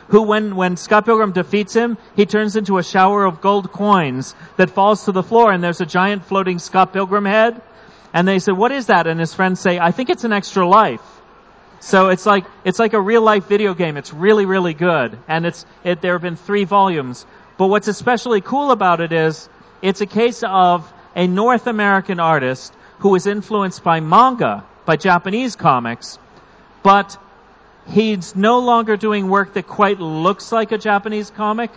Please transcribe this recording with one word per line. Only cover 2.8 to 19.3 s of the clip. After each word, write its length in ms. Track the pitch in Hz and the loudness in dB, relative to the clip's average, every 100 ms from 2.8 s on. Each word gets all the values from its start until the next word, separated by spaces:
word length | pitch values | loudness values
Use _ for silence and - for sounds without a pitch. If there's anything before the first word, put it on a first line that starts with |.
shower 400 | 165 196 190 202 | 0 2 2 4
of 160 | 190 160 | 0 0
gold 320 | 196 202 185 | 0 0 -2
coins 640 | - 208 196 147 127 131 - - - | -4 0 2 0 -4 -10 -14 -8 0
that 140 | 185 | 0
falls 360 | - 202 214 - | 2 2 2 -2
to 60 | |
the 120 | 185 | -4
floor, 260 | 175 226 226 | 0 4 4
and 140 | 180 | 2
there's 160 | 175 165 | -2 -4
a 60 | 170 | -4
giant 380 | 180 190 202 | 0 0 -2
floating 360 | - 190 185 180 | -4 -4 -2 -4
Scott 320 | - 190 185 | -2 0 0
Pilgrim 320 | 190 190 202 | 0 -2 -2
head. 360 | 196 214 226 233 - - - - - | 0 2 2 0 -12 -20 -20 -20 -6
And 160 | 165 185 | 0 0
they 100 | 190 | 0
say, 140 | 208 | 0
"What 180 | 185 233 | 0 0
is 160 | 277 233 | 0 2
that?" 220 | 185 165 | 2 2
And 100 | 165 | -2
his 160 | 165 | -4
friends 240 | - 190 185 | -2 -2 0
say, 220 | 190 175 | -2 0
"I 100 | 170 | 0
think 180 | 175 254 | 0 -4
it's 120 | 359 | -4
an 100 | 226 | -2
extra 320 | 208 - 196 | -4 -4 -2
life." 380 | 175 165 156 117 - - _ - _ _ _ - | 2 4 2 -2 -12 -20 _ -20 _ _ _ -20
So 300 | - 196 190 | 0 2 4
it's 140 | 185 | 2
like, 200 | 214 196 180 - | 2 0 0 -8
it's 140 | 185 180 | -4 0
like 140 | 220 | 0
a 60 | 214 | 0
real 220 | 190 233 | 0 2
life 240 | 220 208 - | 4 2 0
video 260 | 208 208 | 0 0
game. 220 | 180 170 147 | -2 -4 -6
It's 180 | - | -12
really, 320 | 151 190 214 196 | -2 2 2 2
really 260 | 190 180 | 0 -2
good. 460 | 151 175 160 117 - - | -2 0 0 -2 -6 -6
And 180 | 160 | -4
it's, 220 | 170 - - _ | -4 -6 -14 _
it, 180 | 180 175 | -6 -4
there 120 | 180 | -2
have 100 | 180 | -4
been 140 | 175 160 | -6 -10
three 260 | - 208 | -4 -4
volumes. 640 | 190 202 196 165 127 123 - - - - | 0 2 2 0 -6 -10 -18 -20 -14 -2
But 80 | 190 | 0
what's 220 | 208 208 | 0 -2
especially 520 | 196 - 240 254 214 | -4 -2 -2 0 -2
cool 300 | - 269 285 | -2 -4 0
about 300 | 226 190 165 | 0 0 0
it 120 | 165 | -2
is 360 | 165 160 | -2 -2